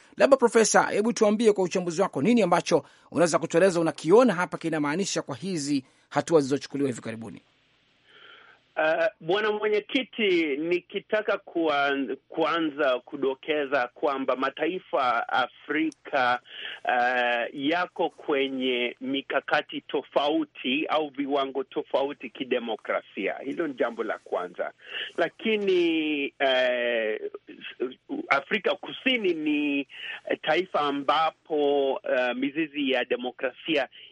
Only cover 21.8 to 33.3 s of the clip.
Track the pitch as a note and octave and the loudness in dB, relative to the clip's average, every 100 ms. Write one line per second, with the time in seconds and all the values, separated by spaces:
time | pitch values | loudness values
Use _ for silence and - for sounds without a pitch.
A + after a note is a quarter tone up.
21.8 | - C3+ C#3 C#3+ B2+ - B2+ B2 A#2 - | -2 0 0 -4 -12 -10 -2 -2 -2 -6
22.8 | - F#2+ - - F#2+ - C3+ D3 D#3+ C3 | -4 -4 -4 -6 -4 -4 -6 -6 -6 -2
23.8 | A#2+ A2+ G#2+ E2+ - F#2+ F2+ G2 D2 - | -2 -2 -6 -6 -6 -6 -6 -8 -8 -10
24.8 | - - - - E3 - A3 G#3+ G3 F3+ | -14 -12 -8 -4 -4 -2 -2 0 2 2
25.8 | E3+ D#3+ D#3 D3 C#3 - C3+ B2+ B2+ B2 | 2 0 -2 -2 -4 -2 2 2 2 0
26.8 | A#2+ A#2 A2 G#2+ - - - - - - | 0 0 -2 -4 -8 -12 -16 -18 -18 -8
27.8 | B2+ - - - - C#3 - G#3 D3 C#3+ | -8 -8 -10 -8 0 0 0 -2 -2 -4
28.8 | - - C4 B3 F#3+ D#3+ D3+ D3 D3 C#3+ | -6 -6 -2 0 0 0 -2 0 0 -2
29.8 | C#3 - - - - - - D#3+ F#3+ E3+ | -4 -10 -14 -10 -6 -4 -2 -2 0 -2
30.8 | C#3+ C#3+ C3+ D3 D#3+ - - D3+ C#3+ C#3+ | -2 -2 0 2 0 -4 -4 0 2 2
31.8 | C3+ - - C3 B2 B2 C#3 C#3+ D#3 D3 | 2 -2 0 0 0 -2 -2 -2 -4 -2
32.8 | C3+ B2 B2 B2 B2 | 0 0 0 -4 -4